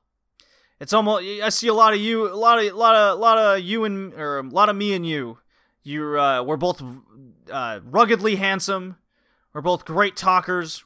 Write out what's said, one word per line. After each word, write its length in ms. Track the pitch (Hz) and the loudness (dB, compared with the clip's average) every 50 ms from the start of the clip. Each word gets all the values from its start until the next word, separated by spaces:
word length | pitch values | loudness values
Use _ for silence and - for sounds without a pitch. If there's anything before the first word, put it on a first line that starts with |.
| _ _ _ _ _ _ _ _ _ _ _ _ _ _ _ - | _ _ _ _ _ _ _ _ _ _ _ _ _ _ _ -18
it's 140 | 143 - 202 | -8 -2 0
almost, 320 | 220 214 208 214 190 180 | 2 2 2 0 -2 -2
I 240 | 196 208 208 208 220 | -6 -8 -4 -4 -2
see 180 | 208 - 226 | -2 -2 0
a 80 | 233 214 | 0 4
lot 180 | 220 226 220 214 | 6 6 6 4
of 60 | 208 | 2
you, 320 | 208 220 233 226 214 190 180 | -2 -2 -2 -2 -2 -4 -4
a 20 | |
lot 240 | 208 226 233 233 233 | 0 2 4 4 4
of, 120 | 214 202 185 | 2 0 -2
a 40 | |
lot 180 | 214 233 226 226 | 2 4 4 6
of, 240 | 214 208 202 185 185 | 6 6 4 2 2
a 20 | |
lot 160 | 220 233 220 226 | 2 4 4 4
of 220 | 220 208 196 196 | 4 4 2 2
you 240 | 180 175 214 226 220 | 0 -2 -4 -2 -2
and, 300 | 214 196 196 190 185 147 | -2 -4 -6 -10 -12 -12
or 240 | - 151 147 143 139 | -10 -8 -6 -6 -6
a 40 | 135 131 | -6 -4
lot 200 | 139 180 208 208 | 0 2 2 2
of 80 | 202 | 2
me 180 | 196 208 208 196 | 0 -2 -2 -2
and 100 | 180 170 | -2 -4
you. 340 | 165 156 147 127 117 113 - _ _ _ _ _ _ _ _ - | -4 -4 -6 -6 -8 -12 -16 _ _ _ _ _ _ _ _ -14
You're, 340 | 143 147 151 151 147 147 143 | -10 -8 -6 -6 -4 -2 0
uh, 240 | 143 139 135 123 123 | 0 2 0 0 -2
we're 140 | 135 156 | -2 -4
both, 240 | 139 151 180 - - 135 123 123 131 - _ 107 131 135 123 - _ _ - | -2 -2 -2 -4 -4 -8 -16 -16 -18 -20 _ _ -20 -20 -20 -20 _ _ -10
uh, 300 | - 139 123 117 110 98 - | -8 -8 -6 -6 -8 -10 -10
ruggedly 520 | 120 139 208 240 208 233 190 196 220 208 | -4 2 2 2 4 2 0 0 -2 -2
handsome. 600 | 185 196 196 196 190 - - 196 190 180 185 185 _ _ _ _ _ _ _ _ _ _ _ - | -2 -2 -2 -2 -4 -4 -6 -6 -6 -8 -10 -16 _ _ _ _ _ _ _ _ _ _ _ -14
We're 80 | 151 143 | -8 -4
both 220 | 175 180 160 - | -2 -2 -2 -4
great 300 | - 160 185 202 196 196 | -4 0 0 0 0 0
talkers. 680 | - - 190 185 185 - 180 180 180 170 156 - - - | -4 0 2 2 2 2 0 -4 -6 -6 -8 -10 -16 -16